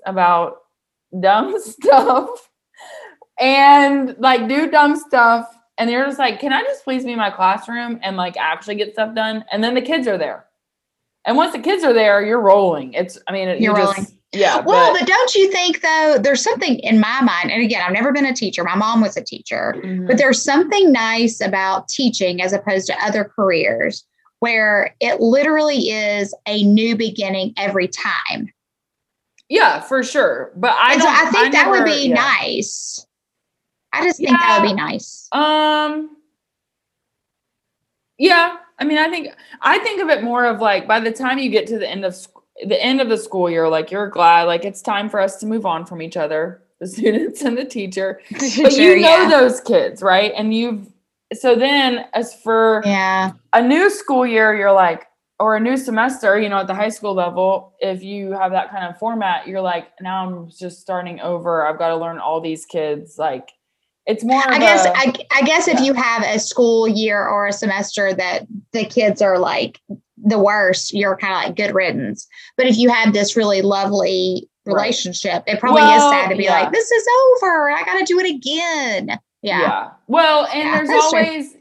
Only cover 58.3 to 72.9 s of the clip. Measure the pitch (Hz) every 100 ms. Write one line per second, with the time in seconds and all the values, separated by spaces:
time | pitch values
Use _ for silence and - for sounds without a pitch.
58.3 | 196 190 185 175 202 180 170 220 226 190
59.3 | 170 - 190 185 170 170 - 185 190 185
60.3 | 180 170 - 180 170 - 180 180 170 151
61.3 | 175 170 165 151 156 165 165 165 160 107
62.3 | 160 165 160 - 170 151 147 165 - 156
63.3 | 131 - _ _ _ _ _ - 220 226
64.3 | 262 269 262 226 - - - 269 - -
65.3 | 277 269 320 359 254 269 254 240 233 208
66.3 | 214 - - 233 226 226 208 220 208 190
67.3 | 202 202 202 220 196 196 - 196 185 180
68.3 | - - - - 226 220 247 214 196 202
69.3 | 185 180 160 113 - - 196 _ _ 208
70.3 | 214 196 214 190 185 - 202 196 190 196
71.3 | 185 - 175 202 190 180 - 196 202 -
72.3 | - - - 254 220 240